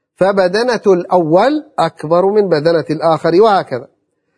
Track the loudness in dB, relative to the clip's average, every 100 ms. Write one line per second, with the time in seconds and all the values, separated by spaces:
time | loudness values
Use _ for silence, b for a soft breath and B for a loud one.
0 | _ -4 -2 0 0 0 -2 0 0 0
1 | 0 -2 2 2 2 -2 -6 -4 -4 -6
2 | -2 0 0 0 0 0 0 0 -2 -2
3 | -2 0 0 2 4 2 -2 -10 -12 _
4 | _ _ _